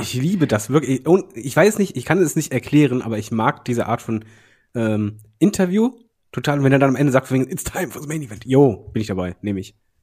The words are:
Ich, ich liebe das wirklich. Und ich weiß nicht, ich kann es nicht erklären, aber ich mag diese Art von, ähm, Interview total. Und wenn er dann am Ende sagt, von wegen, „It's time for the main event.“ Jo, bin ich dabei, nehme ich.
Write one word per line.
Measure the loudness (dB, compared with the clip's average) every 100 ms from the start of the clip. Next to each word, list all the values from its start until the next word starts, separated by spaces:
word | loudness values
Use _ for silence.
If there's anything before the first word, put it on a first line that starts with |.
Ich, | -4
ich | -2
liebe | -2 0 0
das | 0 0
wirklich. | 0 0 -2 2
Und | 2 2 -10
ich | -2 4
weiß | 4 4
nicht, | -2 -4
ich |
kann | -2 2
es | 2
nicht | 0 -2
erklären, | -4 2 4 4 0
aber | -4 -6
ich | -4
mag | -2 -2 -2
diese | -4 -4 -2
Art | -4
von, | -4 -8 -8 _ _ _ _
ähm, | -4 -2 -2 -4 -6 -12 0
Interview | 0 2 0 2 0 -4 _ _ _
total. | -6 -2 2
Und |
wenn | 4
er | 4
dann | 4
am | 2
Ende | 2
sagt, | 2 0
von | -2
wegen, | -2
„It's | -6
time | -8 -6 -6
for | -8
the | -10
main | -8
event.“ | -10 -12
Jo, | 2 4 6 2 -6
bin | -6
ich | -4
dabei, | -4 -6 -6
nehme | -6 -6
ich. | -8 _ _ _